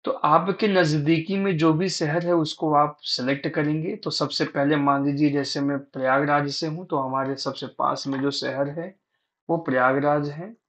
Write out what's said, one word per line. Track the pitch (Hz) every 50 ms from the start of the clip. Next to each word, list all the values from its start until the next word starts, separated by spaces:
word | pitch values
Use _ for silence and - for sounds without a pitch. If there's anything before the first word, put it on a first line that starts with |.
| _
तो | -
आपके | - - - 151 151 170 175 196 190 - 226 208
नजदीकी | 190 180 175 151 151 156 143 151 165 160 160 - 190
में | 196 196 196 185
जो | 151 160 165
भी | 156 156 185 185
शहर | 175 - 170 147 151 170 170
है | 175 175
उसको | 170 156 156 - - 170 156 151
आप | 147 147 151 151 _
सिलेक्ट | - - - 147 123 131 139 139 - -
करेंगे। | - 160 147 151 151 156 160 180 220
तो | 202 - 165
सबसे | 147 - 151 143 - - 156
पहले | 147 - 147 139 143 156
मान | 147 143 143 139 139 139
लीजिए | 143 143 139 151 147
जैसे | 143 143 139 135 - 147
मैं | 139 139 143 139
प्रयागराज | 139 _ _ 131 131 131 131 139 147 147 147 147 143 139
से | 139 - 170
हूँ | 160 151 170 185
तो | 180 165 143
हमारे | 135 131 131 135 135 135 139
सबसे | 135 - 135 135 - 135
पास | 117 - - 131 135 139 135 -
में | 139 135 135
जो | 135 143
शहर | 139 - 135 127 127 135 139 143
है | 147 165 165 190 - _ _ _ _ _ _ _ _ _ _ -
वो | 165
प्रयागराज | 160 160 - 131 127 127 131 135 143 139 147 147 147 147 147
है | 143 156 175 214 233 _ _